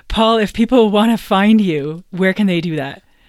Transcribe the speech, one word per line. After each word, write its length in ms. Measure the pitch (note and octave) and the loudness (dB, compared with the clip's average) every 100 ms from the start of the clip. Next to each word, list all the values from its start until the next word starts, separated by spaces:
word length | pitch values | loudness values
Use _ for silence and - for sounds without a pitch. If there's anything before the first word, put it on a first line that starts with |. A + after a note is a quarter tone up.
| - | -8
Paul, 300 | - A3 A3+ | -2 0 2
if 160 | G#3 | -2
people 360 | - A3+ B3+ A3 | -2 0 2 2
wanna 280 | G#3 A3 A3+ | 2 2 0
find 440 | - G3 G#3 A3 | -2 0 4 4
you, 420 | G3 D3+ C#3 E3 - | 2 -2 -6 -10 -12
where 220 | F3+ F#3+ | -2 -2
can 140 | F#3+ G3+ | 0 0
they 140 | F3 | 0
do 140 | E3+ D#3 | -4 -6
that? 260 | C3+ - _ _ | -8 -12 _ _